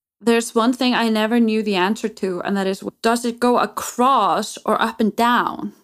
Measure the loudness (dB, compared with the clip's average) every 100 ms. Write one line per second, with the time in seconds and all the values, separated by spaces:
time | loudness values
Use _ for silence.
0 | _ _ 0 0 0 0 0 0 0 2
1 | 0 0 2 2 2 2 0 0 0 0
2 | -6 -4 -6 -4 -4 -2 -2 -4 -8 -2
3 | 0 0 -2 0 2 2 0 -4 -8 0
4 | 2 4 2 0 -4 -6 -2 0 -2 0
5 | -2 0 2 2 0 -6 -10 -12